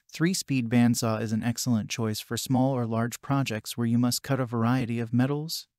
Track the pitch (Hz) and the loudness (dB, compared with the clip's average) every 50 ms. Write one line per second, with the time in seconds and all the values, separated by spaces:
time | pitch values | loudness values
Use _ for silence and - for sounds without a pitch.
0 | _ _ - - 156 180 196 - - - 139 131 120 113 120 120 120 120 120 - | _ _ -4 0 0 0 0 0 -2 -2 -2 -2 0 2 4 4 6 6 4 2
1 | 120 113 110 110 113 107 113 107 104 120 117 - - 131 120 110 101 - - - | 0 0 0 0 -2 -2 -2 -2 -2 -2 -2 -2 0 0 0 0 0 -2 -4 -2
2 | 113 110 107 - - - 120 110 - - 131 123 131 135 139 123 120 110 113 113 | -2 -2 -2 -4 -6 -6 -6 -6 -2 0 2 2 2 2 0 0 -2 -2 0 -2
3 | 117 120 113 - - - 139 139 135 - 110 107 - - - - 120 117 117 120 | -2 -2 -4 -6 -4 -2 0 0 0 0 -4 -6 -6 -6 -4 -2 0 2 4 4
4 | 123 123 120 - - - 139 127 131 110 120 117 113 117 127 131 131 107 117 117 | 2 2 0 -2 -2 -2 -2 -2 -2 -2 -2 0 2 2 2 0 0 -2 -4 -4
5 | 117 113 120 120 123 135 143 147 156 165 - - - _ _ | -4 0 2 2 2 2 0 -4 -6 -6 -8 -10 -10 _ _